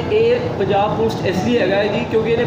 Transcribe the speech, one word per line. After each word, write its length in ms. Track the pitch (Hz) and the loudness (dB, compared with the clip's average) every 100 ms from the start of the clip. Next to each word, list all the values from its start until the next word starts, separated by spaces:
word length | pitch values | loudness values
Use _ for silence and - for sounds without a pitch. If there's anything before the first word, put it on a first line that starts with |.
| - 214 | 0 2
ਇਹ 200 | 233 240 - 190 | 2 2 -2 -2
ਪੰਜਾਬ 380 | 196 202 208 208 | 0 2 0 0
ਪੁਲਿਸ 280 | 226 - 208 | -2 -2 -2
ਇਸ 200 | 175 226 | -2 0
ਲਈ 140 | 240 | 0
ਹੈਗਾ 160 | 185 196 | 2 0
ਹੈ 120 | 214 | 0
ਜੀ 180 | 226 240 | -2 -2
ਕਿਉਂਕਿ 200 | 220 226 | 0 0
ਇਹਨੇ 140 | 233 | 0